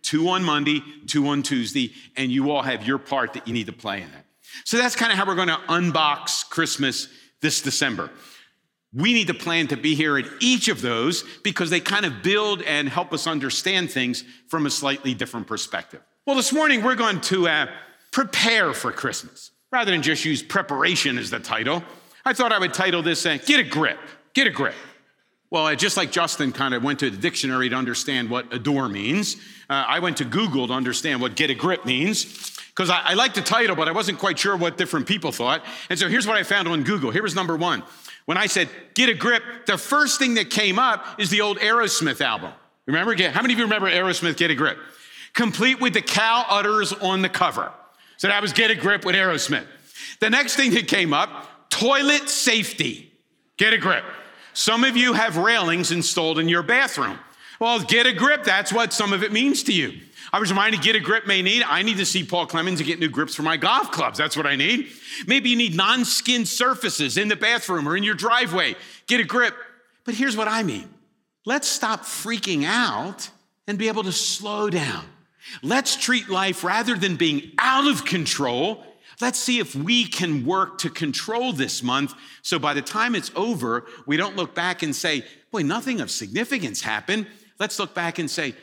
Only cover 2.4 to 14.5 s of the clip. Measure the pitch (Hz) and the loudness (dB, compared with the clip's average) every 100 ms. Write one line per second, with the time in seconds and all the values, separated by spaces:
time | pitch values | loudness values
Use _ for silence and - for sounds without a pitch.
2.4 | 139 143 131 117 107 135 - 139 117 123 | 2 0 0 -2 -2 -2 -2 -2 -2 -6
3.4 | 117 117 104 - 107 98 82 - _ _ | -4 -4 -4 -8 -6 -6 -10 -20 _ _
4.4 | - - - 233 247 - 233 190 196 180 | -20 -12 -2 2 2 2 0 2 2 2
5.4 | 175 160 - 170 175 156 151 147 - - | 2 0 0 2 2 2 2 0 -4 -6
6.4 | - - 156 - 139 - - - - _ | -4 -2 -2 0 -2 -2 -8 -16 -20 _
7.4 | 151 - 139 - 143 101 76 - - - | -2 0 -2 0 -2 -2 -8 -12 -20 -20
8.4 | _ _ _ _ _ 117 202 233 175 - | _ _ _ _ _ 0 4 4 2 -2
9.4 | 170 165 156 139 151 151 156 139 127 - | -2 0 0 0 0 2 2 2 -2 0
10.4 | 240 247 - 143 123 117 135 175 - - | 2 2 2 0 -2 0 0 -2 -8 -6
11.4 | 202 185 170 175 180 202 185 113 165 208 | -4 -2 0 0 0 0 -2 -2 0 2
12.4 | 214 196 151 147 143 143 180 160 170 156 | 0 -2 -2 0 0 -2 -4 -4 -2 -2
13.4 | 135 - 185 190 151 135 123 123 - - | -2 -2 0 0 0 -2 -2 -4 -10 -20
14.4 | _ | _